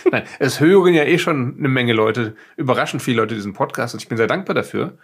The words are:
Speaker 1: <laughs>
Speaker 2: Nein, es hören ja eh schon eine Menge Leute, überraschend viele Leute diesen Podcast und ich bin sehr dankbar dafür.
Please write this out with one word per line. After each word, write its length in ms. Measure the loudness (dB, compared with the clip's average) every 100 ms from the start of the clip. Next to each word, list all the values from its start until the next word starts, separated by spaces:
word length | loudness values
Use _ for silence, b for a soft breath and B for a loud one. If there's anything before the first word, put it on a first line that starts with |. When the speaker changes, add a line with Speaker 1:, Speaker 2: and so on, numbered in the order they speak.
Speaker 1:
<laughs> 100 | -2
Speaker 2:
Nein, 120 | -2 B B
es 200 | -4 2
hören 360 | 6 6 6 4
ja 80 |
eh 160 | 4 2
schon 380 | 0 -2 -4 -2
eine 80 | 0
Menge 260 | 0 2
Leute, 420 | 2 2 0 -4 B B -6
überraschend 460 | -2 0 -2 -4
viele 140 | -2 -2
Leute 180 | -2 -4
diesen 180 | -8
Podcast 400 | -6 -6 -4 -8
und 80 | -8
ich 80 | -6
bin 80 | -2
sehr 80 | 0
dankbar 300 | -2 -4 -4
dafür. 420 | -4 -6 -6 b